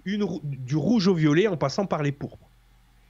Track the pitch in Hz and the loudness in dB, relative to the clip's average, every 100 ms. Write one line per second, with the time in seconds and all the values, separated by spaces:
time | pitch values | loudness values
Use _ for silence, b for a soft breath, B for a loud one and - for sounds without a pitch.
0 | 185 208 196 180 147 135 123 156 170 240 | -8 -4 -2 -4 -8 -8 -4 -2 2 2
1 | 185 170 156 151 214 160 139 - 190 160 | 4 4 4 4 2 0 -2 -2 -2 -2
2 | 143 139 135 - - _ _ _ _ _ | -2 -4 -10 -12 -20 _ _ _ _ _